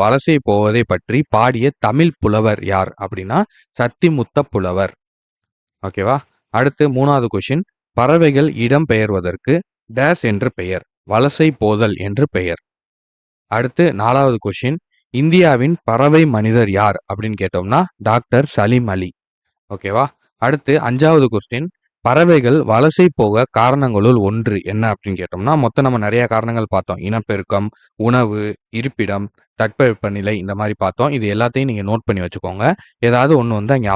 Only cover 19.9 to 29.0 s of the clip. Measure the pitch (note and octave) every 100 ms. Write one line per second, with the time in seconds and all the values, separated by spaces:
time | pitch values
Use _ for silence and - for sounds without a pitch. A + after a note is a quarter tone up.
19.9 | G#2+ C3+ _ _ - A#2+ C#3+ - D3 A#2+
20.9 | B2+ D#3 D#3+ C3 G#2+ - A#2+ F3 _ _
21.9 | _ A#2 C3+ F3 D#3+ A#2+ D3+ B2 A2 D3+
22.9 | - F3+ - G#2+ G#2+ B2+ G#2+ A#2+ C#3 C3+
23.9 | G#2 A2 B2 G2 A2 A2 G2+ - G#2+ A2+
24.9 | G2+ G2+ F#2 F2+ F#2 A2+ D#3 A#2 - C3+
25.9 | B2 G#2 A#2 A#2+ A2+ A#2 A#2 G#2+ F#2+ -
26.9 | F2+ F#2 A2 - G2+ F#2+ G2+ G#2 _ _
27.9 | - A2+ B2+ A2+ G#2+ G#2 - _ A2 C3
28.9 | -